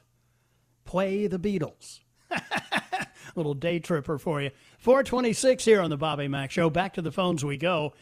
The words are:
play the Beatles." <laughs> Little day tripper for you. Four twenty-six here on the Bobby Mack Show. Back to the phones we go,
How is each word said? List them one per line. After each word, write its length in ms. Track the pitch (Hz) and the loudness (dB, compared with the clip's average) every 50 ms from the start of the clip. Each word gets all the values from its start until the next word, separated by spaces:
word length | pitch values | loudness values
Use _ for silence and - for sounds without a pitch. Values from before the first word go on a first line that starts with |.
| _ _ _ _ _ _ _ _ _ _ _ _ _ _ _ _ - | _ _ _ _ _ _ _ _ _ _ _ _ _ _ _ _ -14
play 400 | - - 180 196 190 190 208 208 | -4 -2 -2 0 0 0 0 0
the 120 | 190 185 185 | 0 -2 -2
Beatles." 640 | 165 208 202 180 143 110 - _ - - - - _ _ _ _ _ - | -2 -2 0 -2 -2 -4 -8 _ -20 -20 -20 -20 _ _ _ _ _ -8
<laughs> 100 | - - - - - - - - 392 - - - 359 - - - _ - - - - | -8 -8 -6 -6 -6 -6 -6 -4 -4 -4 -4 -4 -8 -8 -8 -10 _ -20 -20 -10 -6
Little 180 | 175 160 147 143 | -4 -4 -4 -4
day 240 | 135 165 170 175 170 | -2 -2 -2 -2 -2
tripper 360 | 160 - 175 147 131 - 156 139 | -2 -2 -2 -2 -2 -4 -6 -4
for 220 | - 185 151 143 | -4 -4 -4 -2
you. 100 | 139 135 - _ - - - _ | -4 -6 -8 _ -20 -20 -14 _
Four 240 | - 233 254 277 | 4 4 4 4
twenty-six 600 | 269 - 240 254 247 233 190 - - 262 254 254 - | 4 2 0 0 2 2 0 4 4 4 4 4 6
here 160 | 226 220 202 | 6 6 6
on 100 | 175 160 | 6 0
the 60 | 147 | -2
Bobby 320 | 139 160 156 151 143 143 139 | -2 -2 -2 -2 -2 -2 -2
Mack 220 | 139 143 135 131 | -2 -4 -4 -4
Show. 180 | - 180 170 165 | 0 2 2 2
Back 240 | 143 170 190 196 - | 2 2 -2 -2 -4
to 80 | 196 | -6
the 80 | 165 160 | -6 -4
phones 340 | - 202 185 180 175 156 143 | -2 0 0 0 0 0 -2
we 120 | 147 143 | -4 -4
go, 360 | 127 156 180 180 156 151 143 - - | -2 0 0 0 0 -2 -4 -6 -12